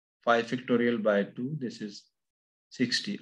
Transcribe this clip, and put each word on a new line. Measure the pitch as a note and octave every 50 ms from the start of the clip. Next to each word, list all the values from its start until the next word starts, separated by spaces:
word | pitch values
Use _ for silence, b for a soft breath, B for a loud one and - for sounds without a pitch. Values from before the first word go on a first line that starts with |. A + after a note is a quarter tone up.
| _ _ _ _ _ A#2+
five | A#2 A#2 A2+
factorial | - C3 B2 - - B2 A#2 A#2+ A#2+ A#2+ A2
by | G#2 G#2+ G2+ G2+ G2
two, | - - A#2 B2 C#3 D#3 C#3 B2+
this | G#2+ - -
is | G#2+ G2+ - - - _ _ _ _ _ _ _ _ _ _ _ _ _
sixty, | - - B2+ A#2+ - - - G#2 G2+ -